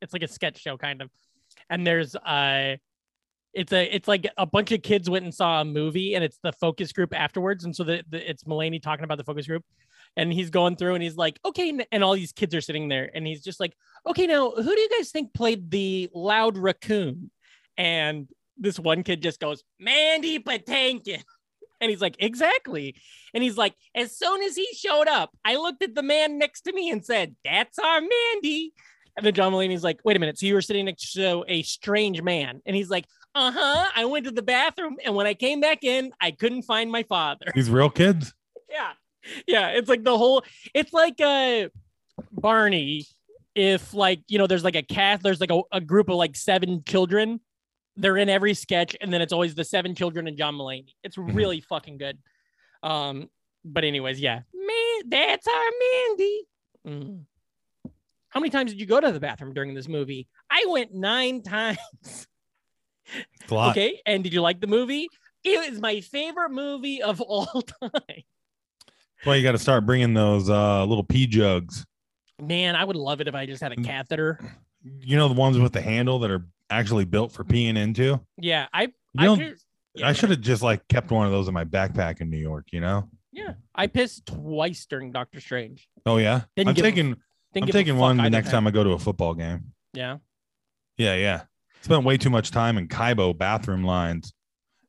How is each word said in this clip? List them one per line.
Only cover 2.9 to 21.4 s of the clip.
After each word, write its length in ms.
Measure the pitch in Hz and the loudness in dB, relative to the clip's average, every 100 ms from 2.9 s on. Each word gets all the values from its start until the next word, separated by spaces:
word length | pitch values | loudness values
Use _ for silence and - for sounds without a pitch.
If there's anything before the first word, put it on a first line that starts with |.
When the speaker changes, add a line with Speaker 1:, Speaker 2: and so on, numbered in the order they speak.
| _ _ _ _ _ _ | _ _ _ _ _ _
Speaker 1:
it's 180 | 190 175 | -8 0
a, 120 | 185 175 | 0 0
it's 120 | 202 - | -2 0
like 200 | 196 196 - | 0 0 -4
a 80 | 180 | 0
bunch 260 | 202 208 | 0 0
of 100 | 220 | -2
kids 260 | - 202 175 | 2 0 2
went 160 | 185 | -2
and 100 | 180 | -4
saw 280 | - 175 160 | -2 0 0
a 20 | |
movie, 500 | 151 147 156 170 190 | 0 -2 -2 -2 -2
and 80 | 190 | -2
it's 160 | 160 - | -2 -4
the 100 | 170 | -8
focus 400 | - 170 151 165 | -2 -2 -2 -4
group 260 | - 175 160 | -2 -2 -2
afterwards. 460 | 151 190 185 196 | -4 -2 -4 -4
And 100 | 170 | -6
so 80 | 160 | -6
the, 220 | 160 170 165 | -4 -4 -6
the, 180 | 165 165 | -10 -10
it's 140 | 151 | -10
Mulaney 360 | 151 151 160 160 | -8 -4 -4 -4
talking 220 | 147 151 | -6 -6
about 120 | 156 147 | -6 -8
the 60 | |
focus 220 | 139 147 139 | -8 -10 -8
group, 180 | 165 - _ _ _ _ - | -10 -10 _ _ _ _ -4
and 140 | 165 | -2
he's 180 | 170 170 | -2 0
going 260 | 180 175 170 | 2 2 2
through, 180 | 180 | -2
and 80 | 180 | -2
he's 140 | 170 160 | -4 -2
like, 220 | 160 - | -2 -2
"Okay," 260 | 381 - 349 | -6 -2 -2
n-, 140 | 285 233 | -4 -2
and 140 | 214 | 2
all 80 | 190 | 2
these 180 | 196 170 | 2 -2
kids 220 | - 185 | -4 -4
are 60 | 165 | -2
sitting 280 | - 151 151 | -4 -6 -2
there, 220 | 135 131 | -4 -4
and 120 | 160 160 | -8 -8
he's 160 | 151 | -10
just 160 | 185 - | -12 -8
like, 160 | 175 - _ - - | -8 -8 _ -8 -4
"Okay, 200 | 359 359 | 0 2
now 240 | 294 262 | 2 2
who 120 | 226 | 0
do 180 | 240 415 | 0 2
you 80 | 427 466 | 2 0
guys 140 | 311 | -2
think 220 | 311 247 | -6 -6
played 380 | - 226 220 170 | -2 0 0 -2
the 400 | 202 190 190 180 | -2 -2 -2 -4
loud 440 | 175 190 220 226 196 | -4 0 2 2 0
raccoon?" 720 | 190 175 - 208 160 160 185 _ _ _ _ - | -2 -2 -2 -2 -2 -6 -14 _ _ _ _ -4
And 500 | 170 165 151 151 135 _ _ - | -2 0 -2 -4 -10 _ _ -6
this 200 | 202 180 | -4 -2
one 240 | 165 165 | 0 0
kid 200 | 185 170 | 0 -4
just 180 | 165 - | -4 -4
goes, 240 | 151 147 _ _ | -6 -8 _ _
"Mandy 580 | 208 285 311 320 320 311 | 0 2 4 2 -2 -6
Patinkin." 840 | 277 240 - 269 254 247 202 165 - _ | -4 -6 -2 0 0 -2 -8 -12 -12 _